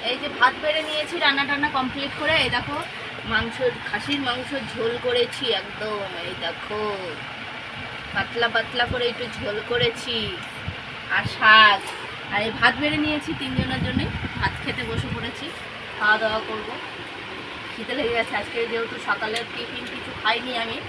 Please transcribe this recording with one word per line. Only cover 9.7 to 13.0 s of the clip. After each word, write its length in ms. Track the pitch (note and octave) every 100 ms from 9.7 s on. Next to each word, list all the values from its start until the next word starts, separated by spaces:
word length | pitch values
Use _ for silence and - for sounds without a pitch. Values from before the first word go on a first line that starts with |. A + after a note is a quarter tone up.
করেছি, 680 | A#3+ A#3+ A3+ - A#3 G#3 F4 - - - - - - -
আর 120 | -
শাক, 580 | - - A#3 G#3+ G#3+ G3 - - - - -
আর 80 | G3
এই 100 | A3
ভাত 220 | A3 A#3 A#3+
বেড়ে 180 | D4
নিয়েছি 360 | D4+